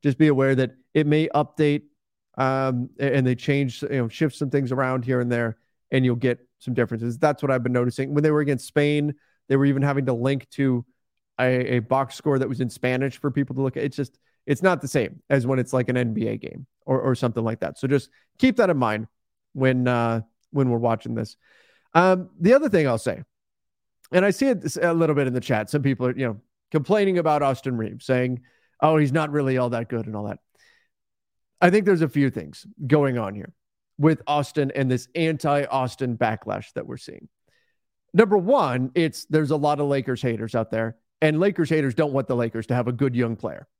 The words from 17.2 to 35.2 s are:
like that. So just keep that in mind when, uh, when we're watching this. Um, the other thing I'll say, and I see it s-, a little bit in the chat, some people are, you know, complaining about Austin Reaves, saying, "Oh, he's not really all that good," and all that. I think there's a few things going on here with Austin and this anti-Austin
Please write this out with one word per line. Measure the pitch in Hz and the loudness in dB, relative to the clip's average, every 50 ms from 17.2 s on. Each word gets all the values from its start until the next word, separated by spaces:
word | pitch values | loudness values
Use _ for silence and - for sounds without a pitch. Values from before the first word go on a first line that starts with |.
| - 120 110 117 113 | 0 -2 -2 -2 -2
like | 113 113 - | -4 -4 -4
that. | - 76 - | -6 -8 -8
So | - - | -6 -2
just | 127 139 139 - - _ _ _ _ _ | 0 0 0 -2 -4 _ _ _ _ _
keep | _ - 262 254 | _ 0 2 4
that | 254 220 185 | 4 2 2
in | 170 | 4
mind | 135 123 110 107 107 110 - _ _ _ _ _ _ _ _ _ | 2 2 0 0 -2 -6 -10 _ _ _ _ _ _ _ _ _
when, | 135 131 131 127 127 123 | 0 2 2 2 2 2
uh, | 123 123 120 117 117 117 113 104 _ _ _ _ _ | 2 2 2 2 0 0 -2 -4 _ _ _ _ _
when | - 143 135 127 | -2 0 2 2
we're | 120 | 2
watching | 117 117 117 113 113 - 120 117 | 2 2 0 0 -2 -4 -8 -6
this. | 113 113 - - _ _ _ _ _ _ _ _ _ _ _ _ | -6 -6 -8 -12 _ _ _ _ _ _ _ _ _ _ _ _
Um, | 165 180 185 185 185 180 - _ - | 4 4 4 4 2 0 -10 _ 0
the | 170 196 247 | 4 6 6
other | 277 311 277 | 6 4 4
thing | 190 175 156 | 2 2 2
I'll | 135 117 | 2 0
say, | 110 - 123 92 - - _ _ _ _ _ _ _ _ _ _ _ _ _ _ _ _ _ | 0 -2 -4 -6 -6 -10 _ _ _ _ _ _ _ _ _ _ _ _ _ _ _ _ _
and | - 180 190 | 0 2 2
I | 208 | 2
see | 190 - 269 | 2 2 2
it | 269 247 180 - | 0 0 0 -2
s-, | - - - | -6 -4 0
a | 156 175 165 | 0 0 2
little | 165 165 151 151 | 2 2 2 2
bit | 139 139 | 2 0
in | 131 123 | 0 -2
the | 127 | -4
chat, | - - 131 107 107 - | -2 0 -2 -2 -2 -2
some | - 147 | -2 -2
people | 131 139 135 - 123 | 0 0 -2 0 -2
are, | 123 127 | -4 -2
you | 123 135 | -2 -4
know, | 120 107 107 _ _ _ _ _ _ | -4 -4 -6 _ _ _ _ _ _
complaining | - 156 139 - 202 214 202 196 185 | -4 -4 0 2 2 2 2 2 0
about | 175 160 160 151 147 | 0 2 2 0 2
Austin | 143 135 131 - - 135 127 | 2 0 -2 -2 -4 -6 -4
Reaves, | 113 110 107 - 120 - | -4 -6 -6 -8 -12 -2
saying, | - 131 127 127 127 127 123 _ _ _ _ _ _ _ _ | 0 0 0 0 -2 -4 -6 _ _ _ _ _ _ _ _
"Oh, | - 156 160 | 2 2 4
he's | 156 151 139 | 4 2 2
not | 127 160 151 151 | 2 0 -2 0
really | 143 147 139 135 131 | -2 -2 0 0 0
all | 127 123 123 | 0 0 -2
that | 120 117 117 104 | -2 -4 -6 -4
good," | 120 113 110 | -6 -6 -6
and | 107 107 | -6 -8
all | 104 104 | -8 -8
that. | 104 104 - _ _ _ _ _ _ _ _ _ _ _ _ _ _ _ _ _ _ _ _ _ _ _ _ | -8 -10 -12 _ _ _ _ _ _ _ _ _ _ _ _ _ _ _ _ _ _ _ _ _ _ _ _
I | 180 180 | 2 4
think | 180 214 196 | 4 4 4
there's | 202 196 165 | 4 2 2
a | 165 143 | 2 0
few | - 147 139 131 | 2 0 0 0
things | - - 82 73 73 - - - - - 151 | 0 -4 -10 -10 -16 -20 -20 -20 -16 -12 -2
going | 127 147 151 143 135 123 | 0 2 2 2 2 0
on | 120 110 98 101 | -2 -4 -6 -8
here | 104 - - _ _ _ _ _ _ _ _ _ | -10 -14 -16 _ _ _ _ _ _ _ _ _
with | - 143 160 160 - - | 2 2 2 2 2 -2
Austin | - 147 147 143 - - 151 143 135 - | -2 -2 -2 -2 -2 -2 -4 -4 -2 -2
and | 135 135 131 | -2 -2 0
this | 127 120 - _ _ | -2 -2 -4 _ _
anti-Austin | 170 | -2